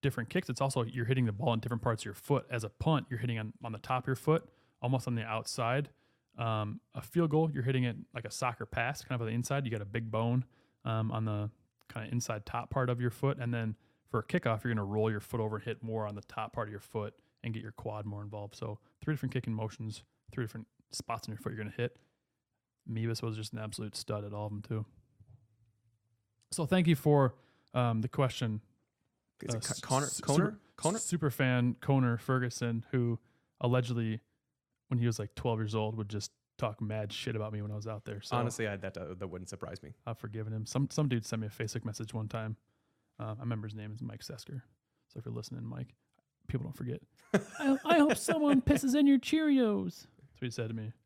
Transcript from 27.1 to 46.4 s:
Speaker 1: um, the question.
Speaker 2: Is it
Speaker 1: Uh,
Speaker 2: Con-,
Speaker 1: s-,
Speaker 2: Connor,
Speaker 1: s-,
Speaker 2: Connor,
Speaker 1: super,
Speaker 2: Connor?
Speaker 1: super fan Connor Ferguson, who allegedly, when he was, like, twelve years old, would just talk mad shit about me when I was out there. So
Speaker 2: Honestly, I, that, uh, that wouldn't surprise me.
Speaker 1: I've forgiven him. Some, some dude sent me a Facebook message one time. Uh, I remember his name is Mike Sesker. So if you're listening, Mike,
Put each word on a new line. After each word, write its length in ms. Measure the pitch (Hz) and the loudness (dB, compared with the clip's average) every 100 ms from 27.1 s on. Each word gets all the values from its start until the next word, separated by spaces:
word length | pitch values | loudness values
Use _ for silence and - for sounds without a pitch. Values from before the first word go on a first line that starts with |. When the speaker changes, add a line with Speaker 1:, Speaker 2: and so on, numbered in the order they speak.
| 147 135 - _ _ _ | 8 6 2 _ _ _
Speaker 1:
um, 280 | 123 120 113 | 0 2 2
the 60 | 120 | 0
question. 540 | - 131 - 117 107 - _ _ _ _ _ _ _ | 2 0 2 -2 -2 -6 _ _ _ _ _ _ _
Speaker 2:
Is 120 | - | -6
it 40 | 117 | -4
Speaker 1:
Uh, 20 | |
Speaker 2:
Con-, 120 | - | -4
Speaker 1:
s-, 80 | - | -8
Speaker 2:
Connor, 260 | - 127 139 | 2 2 2
Speaker 1:
s-, 140 | - | -4
Speaker 2:
Connor, 240 | - 147 196 | 2 4 4
Speaker 1:
super, 140 | 220 _ - | 0 _ -2
Speaker 2:
Connor? 220 | 160 214 | 0 0
Speaker 1:
super 320 | - 175 147 | 0 0 0
fan 460 | - 131 127 123 117 | 2 4 4 4 0
Connor 380 | - 139 127 117 | 2 4 4 2
Ferguson, 680 | - 131 123 - 120 113 - | 0 0 0 -2 -2 -2 0
who 280 | 131 120 113 _ _ _ _ | 2 2 0 _ _ _ _
allegedly, 600 | 123 127 120 117 113 110 _ _ _ _ _ _ _ | 2 2 2 0 0 -2 _ _ _ _ _ _ _
when 100 | 123 | 2
he 60 | 120 | 2
was, 120 | 113 | 2
like, 140 | 107 - | -4 -4
twelve 240 | 123 113 | -2 0
years 160 | 110 110 | 0 0
old, 200 | 107 110 | 0 -2
would 140 | 101 | -4
just 220 | 107 - _ _ _ | -4 -6 _ _ _
talk 240 | 120 107 | -4 -2
mad 320 | 104 107 104 | -4 -4 -4
shit 220 | - - 113 | -6 -4 -4
about 160 | 107 | -4
me 80 | 107 | -6
when 100 | 104 | -6
I 40 | 107 | -6
was 120 | 107 | -8
out 160 | 107 | -8
there. 180 | 110 101 | -8 -10
So 140 | - 120 | -4 0
Speaker 2:
Honestly, 320 | 120 - 110 | 0 -2 -2
I, 80 | 98 | -2
that, 200 | 95 87 | -6 -8
uh, 160 | 82 92 | -8 -8
that 100 | 95 | -8
wouldn't 200 | 90 92 | -8 -10
surprise 340 | 95 - - | -10 -10 -10
me. 120 | 71 - - | -14 -14 -10
Speaker 1:
I've 120 | 113 | -8
forgiven 340 | 104 110 110 | -8 -8 -4
him. 140 | 110 110 | -4 -2
Some, 240 | 131 139 | 0 0
some 180 | - 151 | 2 2
dude 180 | 123 104 | 2 0
sent 160 | 113 | -4
me 60 | 107 | -4
a 20 | |
Facebook 340 | - 110 117 113 | -4 -4 -4 -6
message 280 | 104 110 | -6 -6
one 140 | 113 107 | -4 -4
time. 300 | 113 110 110 _ _ _ _ _ _ | -4 -6 -8 _ _ _ _ _ _
Uh, 180 | 113 110 | -8 -6
I 40 | |
remember 260 | 117 113 107 | -4 -4 -4
his 80 | 107 | -8
name 180 | 107 | -10
is 80 | 110 | -8
Mike 220 | 120 107 | -10 -10
Sesker. 380 | - 117 - 135 - _ _ _ _ | -12 -14 -10 -12 -12 _ _ _ _
So 120 | - | -14
if 60 | 113 | -8
you're 80 | |
listening, 300 | 113 113 123 | -8 -8 -10
Mike, 300 | 117 120 123 - _ _ _ _ | -8 -8 -10 -12 _ _ _ _